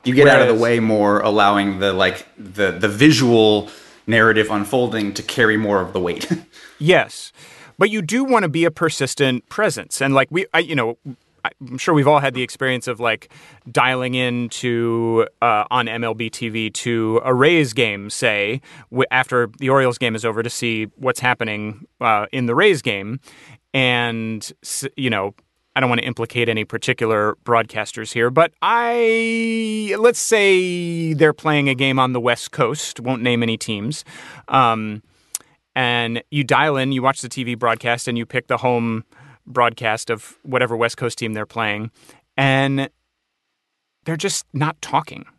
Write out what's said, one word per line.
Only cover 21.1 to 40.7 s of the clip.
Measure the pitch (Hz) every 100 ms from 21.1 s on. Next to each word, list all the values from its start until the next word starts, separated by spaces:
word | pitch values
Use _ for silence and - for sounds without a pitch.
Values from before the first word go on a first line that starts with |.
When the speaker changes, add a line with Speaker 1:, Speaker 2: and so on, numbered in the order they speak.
| -
Speaker 2:
happening, | 127 123 113 104 107 107 - _
uh, | 120 107 104
in | 131
the | 123
Rays | 123 208 156
game. | 123 101 101 127 - - - - _
And, | 139 127 123 120 113 110 110 - -
s-, | - - 139 -
you | 127
know, | 107 98 - _ _ _
I | -
don't | 131
wanna | 117
implicate | 120 117 117 120 117
any | 110
particular | 104 113 - 123 113 110 104 101
broadcasters | - 117 110 110 104 - 110
here, | 120 117
but | 131 170 _
I, | 180 233 233 240 226 226 226 226 226 226 220 214 208 196
let's | 233 233
say | - 226 202 185 185 175 175 170 165
they're | 151 156
playing | 147 156 147 139
a |
game | 127 135 131
on | 127
the | 127
West | 120 120 -
Coast, | - 120 151 - -
won't | 120 127
name | 123 120
any | 117 113
teams, | - 104 107 151 - - - - -
um, | 131 123 110 110 107 _ _ _ - _ _ _ 127
and | 123 120 117 117 -
you | 147
dial | 131 135 151 139
in, | 131
you | 131
watch | 131 135
the | 123
T | 135
V | 120
broadcast, | 117 117 113 120 120 -
and | 120
you |
pick | 113 127 -
the | 123
home | 127 120 117 113 - _ - _ -
broadcast | 127 120 113 117 110 -
of | 110 - _
whatever | 147 127 123